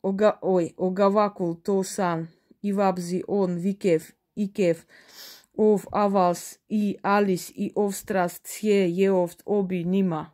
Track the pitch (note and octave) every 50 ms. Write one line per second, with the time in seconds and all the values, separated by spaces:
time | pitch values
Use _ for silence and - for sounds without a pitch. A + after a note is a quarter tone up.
0 | - G3 G3 F#3+ G#3 G#3 - - - F#3 F#3 F3+ E3+ - - - F#3 F#3 F#3 F#3+
1 | G3+ G3 G3 G#3+ G#3 G3+ G3+ - F#3 E3+ E3+ E3 _ - G3 F#3+ F#3+ F#3+ - -
2 | F#3+ F3 E3+ E3 E3 E3 _ _ _ _ _ _ - G#3 G3 G3+ G3+ F#3+ F#3 F3+
3 | F3 E3+ F3+ F#3 - - - G3+ F#3+ F3+ F3 E3+ E3+ G3+ G3 - - F#3+ E3 D#3+
4 | D#3+ - _ _ _ _ _ G#3 G#3 G3 - - F#3+ E3+ E3 E3 - _ - -
5 | _ - - - - - - - _ _ _ - G#3+ G#3+ G#3+ G3 - - - G3+
6 | G#3 G3+ G3 G3 F3+ F3 F3 F3 - - - _ _ _ G#3+ G#3+ G#3 G3+ - -
7 | - G3 G3+ G#3 G#3 G3 F#3 E3 - - - - G3+ - - - G#3 G3+ F#3+ -
8 | - - G#3 F#3+ F3 F3+ - - _ - - - G#3+ G#3+ G3+ G3+ F#3+ E3+ F3 F#3
9 | G3 G3 G3 F3+ F3 E3+ - - _ - G#3 G#3 G3 F3+ F#3 F3+ E3 F3 F#3 G3
10 | F#3+ F3+ D#3+ D3+ D#3 -